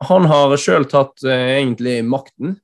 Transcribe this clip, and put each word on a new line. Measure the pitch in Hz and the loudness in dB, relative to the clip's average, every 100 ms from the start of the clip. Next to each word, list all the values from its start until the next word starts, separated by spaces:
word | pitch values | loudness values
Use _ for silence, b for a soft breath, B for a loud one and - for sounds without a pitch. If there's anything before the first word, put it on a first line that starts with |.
han | - 185 170 | 0 2 4
har | 147 139 143 | 4 2 0
selv | - 160 139 | 0 0 2
tatt, | 143 139 - | 0 -2 -4
eh, | 135 127 127 135 | -4 -2 0 -2
egentlig | 135 117 123 120 113 | -2 -4 -4 -4 -2
makten, | 135 - - 147 196 | -4 -6 -10 -10 -10